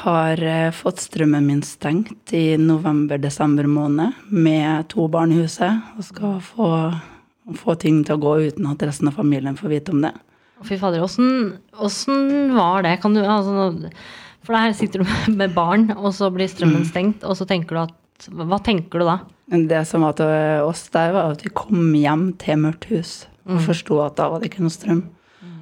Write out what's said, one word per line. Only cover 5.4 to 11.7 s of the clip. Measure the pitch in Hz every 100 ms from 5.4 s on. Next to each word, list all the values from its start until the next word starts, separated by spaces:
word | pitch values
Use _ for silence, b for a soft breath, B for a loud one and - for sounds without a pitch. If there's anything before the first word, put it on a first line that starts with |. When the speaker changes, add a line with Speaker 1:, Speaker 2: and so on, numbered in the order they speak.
| 165 - 185 220 220
Speaker 1:
og | 226
skal | 180 190 208 190
få, | 180 233 185 165 160 165 B B B _ - -
få | - 165
ting | 156 156
til | 151 151
å | 147
gå | 151 156
uten | - 147
at | 147
resten | 147 139 147
av | 143
familien | 147 139 139 135
får | 156 147
vite | 147 147
om |
det. | 151 - _ b b -
Speaker 2:
Å, | 208
fy | 196
fader, | 196 170 185
hvordan, | 226 254 262 208 185 _